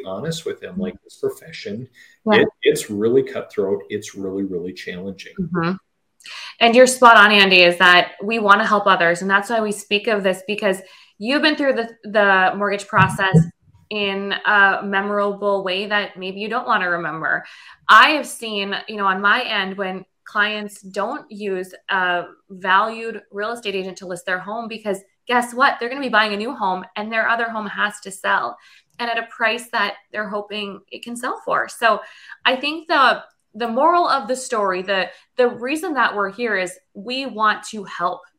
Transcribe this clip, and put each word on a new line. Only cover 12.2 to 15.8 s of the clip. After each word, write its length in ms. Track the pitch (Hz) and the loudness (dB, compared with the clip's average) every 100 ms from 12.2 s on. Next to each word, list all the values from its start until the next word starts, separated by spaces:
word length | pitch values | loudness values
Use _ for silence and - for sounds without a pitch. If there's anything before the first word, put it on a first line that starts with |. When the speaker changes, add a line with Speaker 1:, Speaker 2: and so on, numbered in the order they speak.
| 202 190 185 196 | 4 4 2 0
Speaker 2:
mortgage 300 | 202 202 - | -4 -4 -2
process 500 | 208 190 - 190 165 170 - _ _ - | 2 2 2 2 2 0 -6 _ _ -12
in 420 | 214 202 196 196 185 - | -6 -4 -4 -6 -4 0
a 360 | 208 196 185 | 4 4 2
memorable 800 | 202 196 208 208 202 - 101 196 | -2 -2 -2 -2 -2 -2 -2 -2
way 220 | 190 185 | -2 -6